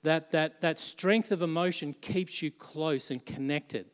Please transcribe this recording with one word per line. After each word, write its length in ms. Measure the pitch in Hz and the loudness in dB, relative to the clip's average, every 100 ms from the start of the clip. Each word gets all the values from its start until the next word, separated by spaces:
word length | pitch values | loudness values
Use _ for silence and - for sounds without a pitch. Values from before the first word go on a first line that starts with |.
that, 280 | 156 160 160 | 2 2 2
that, 280 | 165 156 - | 0 0 0
that 180 | 170 156 | 0 2
strength 540 | - - 180 220 220 | 0 2 2 2 2
of 100 | 185 | 0
emotion 520 | 170 160 180 175 147 | 0 2 0 0 -4
keeps 480 | 143 - - 185 - | -8 -4 -2 -2 -4
you 100 | 156 | -4
close 600 | - - 156 160 139 - | -6 -12 -4 0 0 0
and 140 | 127 - | -4 -8
connected. 600 | - 135 147 - 107 90 | -6 -2 -2 -4 -8 -8